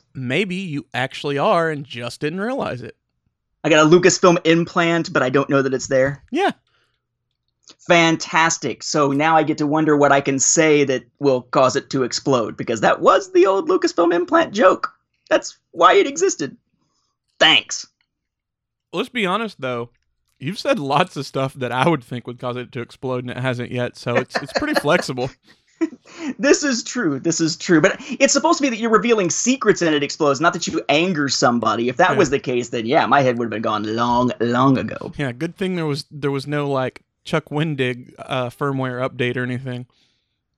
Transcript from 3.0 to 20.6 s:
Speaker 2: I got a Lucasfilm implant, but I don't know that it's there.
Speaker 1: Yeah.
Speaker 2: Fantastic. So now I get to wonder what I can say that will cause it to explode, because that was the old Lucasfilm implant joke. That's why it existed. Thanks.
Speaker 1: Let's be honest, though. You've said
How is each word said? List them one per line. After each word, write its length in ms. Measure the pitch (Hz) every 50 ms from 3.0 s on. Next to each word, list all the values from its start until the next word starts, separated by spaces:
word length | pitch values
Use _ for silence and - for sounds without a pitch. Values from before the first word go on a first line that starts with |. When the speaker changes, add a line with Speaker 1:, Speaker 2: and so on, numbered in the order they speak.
| _ _ _ _ _ _ _ _ _ _ _ _ -
Speaker 2:
I 40 | 156
got 160 | 160 156 156
a 40 | 151
Lucasfilm 500 | 165 180 170 185 165 - - 185 170 165 -
implant, 640 | 156 165 165 170 160 - 185 170 165 170 170 160 -
but 100 | 165 156
I 80 | 131 127
don't 200 | 135 143 139 -
know 120 | 143 139
that 120 | 135 139 131
it's 140 | 127 117 -
there. 360 | 139 131 131 139 139 139 _ -
Speaker 1:
Yeah. 200 | - 311 392 381 - _ _ _ _ _ _ _ _ _ _ _ _ _ _ _ _ _ _ _ _ _ _ - - _
Speaker 2:
Fantastic. 1040 | _ - 180 170 165 165 165 160 - - - 160 165 165 160 - - 131 104 - -
So 280 | - - 156 147 139
now 260 | 139 139 151 160 165 160
I 60 | 156
get 140 | 143 151 151
to 80 | 151 147
wonder 280 | 147 156 156 151 151
what 160 | 147 143 143
I 80 | 143 139
can 200 | 135 - 139 135
say 440 | - - - 170 160 156 151 147 143
that 180 | 131 131 127 123 _ _ -
will 240 | 143 143 131 123 120
cause 320 | - - 151 131 127 120
it 140 | 139 131 -
to 120 | - 135 127
explode, 540 | 117 - - - 143 135 123 110 98 - -
because 240 | - - 113 110
that 200 | 101 180 - -
was 300 | 160 240 320 381 392 -
the 140 | - 359 349
old 240 | 392 381 392 339 311
Lucasfilm 440 | 370 370 - 330 - - 170 170 175
implant 400 | 175 180 - - - 165 151 151
joke. 400 | 202 226 185 - - - - - _ _ _ _ _ _ -
That's 280 | 202 - - - - _ _ _
why 220 | - - 170 - -
it 140 | 196 196 285
existed. 500 | 277 320 359 392 - - 147 131 - - _ _ _ _ _ _ _ _ _ _ _ _ _ _ _ -
Thanks. 480 | - 160 156 110 - - - - - - _ _ _ _ _ _ _ _ _ _ _ _ _ _ _ _ _ _ _ _
Speaker 1:
Let's 180 | - 165 262 247
be 160 | - 247 208
honest, 360 | 175 180 214 233 214 - -
though. 280 | 139 131 123 120 120 123 _ _ _ _ _ _ _ _ _ -
You've 200 | 131 139 196
said 200 | -